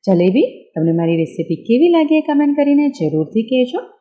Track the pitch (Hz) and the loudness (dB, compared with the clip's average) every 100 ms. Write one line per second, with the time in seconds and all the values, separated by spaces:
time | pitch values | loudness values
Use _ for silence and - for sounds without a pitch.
0 | - 180 180 208 508 - - 160 165 165 | 0 2 2 2 -2 -4 -12 -4 -2 0
1 | 165 165 160 - 160 160 - 240 349 330 | 0 -2 -2 -6 -6 -6 0 2 4 2
2 | 302 311 302 285 294 285 285 285 294 - | 2 0 0 0 0 0 2 2 0 -2
3 | 156 156 156 220 226 254 247 392 - _ | -2 -2 -2 -4 -2 0 0 -4 -10 _